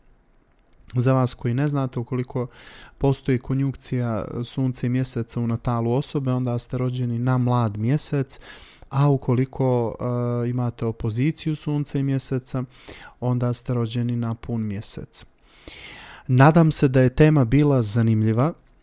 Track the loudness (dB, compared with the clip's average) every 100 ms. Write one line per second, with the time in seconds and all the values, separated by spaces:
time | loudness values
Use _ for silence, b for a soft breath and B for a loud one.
0 | _ _ _ _ _ _ _ _ -6 0
1 | 2 2 2 -2 -2 0 0 -2 -4 -6
2 | -6 -6 -4 -6 -8 B B B B -2
3 | 0 0 0 -2 -2 -2 -2 -4 -6 -4
4 | -2 -4 -4 -6 -6 -2 -2 -2 -2 -2
5 | -2 -4 -6 -4 -2 -2 -2 -2 0 0
6 | -2 -4 -2 -2 -2 -4 -4 -4 -2 -2
7 | -2 -2 0 2 2 2 0 -2 0 0
8 | 0 -4 -4 -8 B B B B -6 0
9 | 2 2 2 0 0 -2 0 0 -2 -4
10 | -4 -2 -2 -2 -2 -2 -4 -2 -4 -4
11 | -4 0 0 -2 -4 -4 -2 -2 -2 -2
12 | 0 -2 -2 -4 -4 -6 -8 B B B
13 | B B -2 0 0 -2 -2 -2 -2 -2
14 | -2 -2 -4 -6 -6 -4 -4 -6 -8 -10
15 | -12 -16 -18 _ B B B B B B
16 | B B 2 6 8 8 6 4 4 4
17 | 4 6 6 6 4 4 4 2 2 2
18 | 4 4 4 2 0 -2 _ _